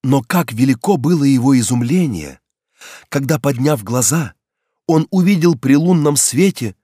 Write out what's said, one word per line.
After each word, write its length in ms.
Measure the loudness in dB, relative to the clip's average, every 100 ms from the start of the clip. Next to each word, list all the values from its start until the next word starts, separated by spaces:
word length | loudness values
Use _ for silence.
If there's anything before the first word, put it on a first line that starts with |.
Но 180 | 0 0
как 320 | 0 -2 -2
велико 440 | -2 0 0 0 -2
было 280 | 0 0 2
его 340 | 2 2 2
изумление, 800 | 2 -2 0 0 -2 -4 -10 -16 _ _ _ _ -20 -20 _
когда, 280 | -6 -2 -2
подняв 460 | -2 0 0 -2
глаза, 500 | -2 -2 0 -2 -4 _ _ _ _ _ 0
он 200 | 0 2
увидел 460 | 0 2 2 2 0
при 180 | 2 2
лунном 400 | 4 2 2 0
свете 600 | -2 2 0 0 -8 -10